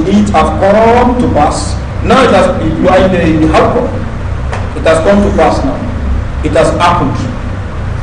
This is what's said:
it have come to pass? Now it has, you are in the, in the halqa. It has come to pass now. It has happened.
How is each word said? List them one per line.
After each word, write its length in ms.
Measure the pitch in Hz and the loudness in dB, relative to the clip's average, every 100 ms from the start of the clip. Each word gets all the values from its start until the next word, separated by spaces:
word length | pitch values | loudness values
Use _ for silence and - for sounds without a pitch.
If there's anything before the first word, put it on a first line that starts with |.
| 190 | 2
it 200 | 202 - | 2 2
have 280 | 160 156 - | 2 2 2
come 580 | 196 214 226 247 - - | 2 4 4 4 2 0
to 80 | - | 0
pass? 400 | 151 - - - - - - | 2 0 0 -4 -6 -6 -4
Now 180 | - 254 | 0 2
it 60 | 240 | 4
has, 120 | 196 - - | 2 2 0
you 280 | 156 160 180 | -2 0 2
are 100 | 185 190 | 2 2
in 60 | |
the, 100 | 180 | 2
in 180 | 165 160 | 0 2
the 60 | 160 | 2
halqa. 380 | 190 240 247 247 - - - - - - - - - | 2 2 0 -2 -4 -6 -6 -6 -6 -6 -6 -6 -2
It 60 | |
has 140 | 160 160 202 | 0 2 2
come 160 | 202 | 2
to 140 | 202 - | 2 2
pass 280 | - - | 0 0
now. 120 | - - - - - - - - | -2 -4 -4 -4 -2 -2 -2 -4
It 100 | 151 | -2
has 180 | 160 160 - | 0 0 2
happened. 320 | 170 175 131 - - - - - - - - - | 0 0 -2 -2 -4 -6 -6 -8 -8 -6 -6 -4